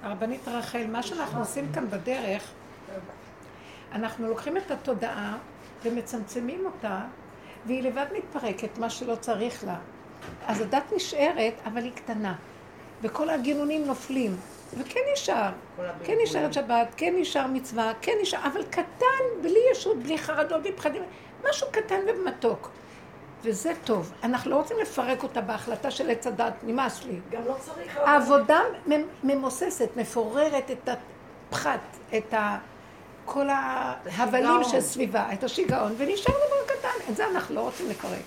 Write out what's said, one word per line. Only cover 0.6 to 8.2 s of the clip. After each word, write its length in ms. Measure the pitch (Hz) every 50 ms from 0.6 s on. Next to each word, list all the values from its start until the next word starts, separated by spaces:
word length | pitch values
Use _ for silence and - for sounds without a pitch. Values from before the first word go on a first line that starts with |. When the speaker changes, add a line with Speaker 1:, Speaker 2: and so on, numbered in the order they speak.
| 226 - - 240 233 220
Speaker 1:
מה 160 | 220 233 247
שאנחנו 360 | - 349 339 302 - - 240
עושים 320 | 226 - - 277 277 - 147
כאן 160 | 320 262 220
בדרך, 540 | 190 196 165 240 254 269 247 208 190 208 - - - - - - - - - - 196 190 180 - - - - - - - - - - - - - - - - -
אנחנו 360 | - 214 220 226 - - 233 220
לוקחים 300 | 226 226 - 294 320 381
את 140 | 381 -
התודעה 680 | 294 - - - 254 196 233 - - - 208 202 208 233 - - - - - - - - -
ומצמצמים 840 | 226 233 240 226 - - 233 208 - - 247 233 240 302 370 381
אותה, 340 | 381 - - - 214 196 190 220 247 - - - - - - - - - - -
והיא 180 | 220 247 262 247
לבד 220 | 262 226 262 285 285 392
מתפרקת, 600 | 427